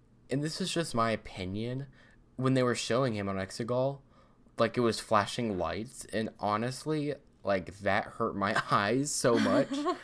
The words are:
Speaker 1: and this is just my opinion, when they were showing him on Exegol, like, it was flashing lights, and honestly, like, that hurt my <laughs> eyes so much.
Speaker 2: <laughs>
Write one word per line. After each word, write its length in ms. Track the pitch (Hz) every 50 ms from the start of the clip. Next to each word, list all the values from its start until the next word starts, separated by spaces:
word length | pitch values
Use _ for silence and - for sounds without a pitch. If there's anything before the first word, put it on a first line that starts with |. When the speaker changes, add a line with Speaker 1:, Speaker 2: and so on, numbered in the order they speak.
| _ _ _ _ - -
Speaker 1:
and 140 | 131 143
this 180 | 147 160 - -
is 120 | 190 165
just 200 | - 170 160 - -
my 180 | 113 113 113
opinion, 760 | 110 104 - - - - 90 90 98 107 113 123 127 135 139 - - - - - - - - - -
when 180 | - 127 131 131
they 80 | 131 127
were 100 | 123 113
showing 400 | - - - 113 127 139 123 107
him 140 | 104 98 98
on 80 | 98
Exegol, 640 | 95 95 95 - - - 117 123 127 131 139 143 - - - - - - - _ _ - - - -
like, 180 | 117 110 -
it 40 | 123
was 180 | 120 113 104 -
flashing 600 | - - 113 104 98 - - - 120 110 98 90
lights, 480 | 82 80 87 98 113 131 - - - -
and 180 | - 110 110 - - -
honestly, 760 | 95 104 104 107 117 127 127 - - 147 156 151 143 147 135 - - - _ _ -
like, 340 | 98 98 95 82 - 95 -
that 240 | 101 98 98 110 -
hurt 300 | - - - 113 95 -
my 260 | 98 98 101 - - -
<laughs> 60 | -
eyes 400 | 139 110 101 104 120 135 147 147
so 260 | - - - 127 120 -
much. 300 | - - - - - -
Speaker 2:
<laughs> 60 | 277 285 294 359 339 -